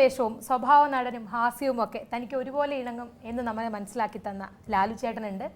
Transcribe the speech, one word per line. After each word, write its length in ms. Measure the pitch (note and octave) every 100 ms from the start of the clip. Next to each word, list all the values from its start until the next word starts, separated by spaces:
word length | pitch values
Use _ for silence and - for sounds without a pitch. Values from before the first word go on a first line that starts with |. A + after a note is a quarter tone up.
വേഷവും 340 | C4 C4 A3 A3+ -
സ്വഭാവ 360 | B3+ B3 D4 D4
നടനും 300 | C4 B3 A#3 G#3
ഹാസ്യവുമൊക്കെ 640 | A#3 A#3+ A#3 C4+ A#3+ G#3+ A3 -
തനിക്ക് 240 | A#3 A#3+ C4
ഒരുപോലെ 320 | B3+ C#4+ C#4+ C#4
ഇണങ്ങും 280 | B3 A#3 A#3 - A3+
എന്ന് 120 | A#3 A#3+
നമ്മളെ 220 | A3 A3+ G#3
മനസ്സിലാക്കി 440 | G3+ A#3+ G#3+ G#3 G#3
തന്ന 180 | G3 F#3+ - -
ലാലു 200 | G3 G#3 A3
ചേട്ടനുണ്ട്. 440 | A#3+ A3+ G#3+ F#3+ D4+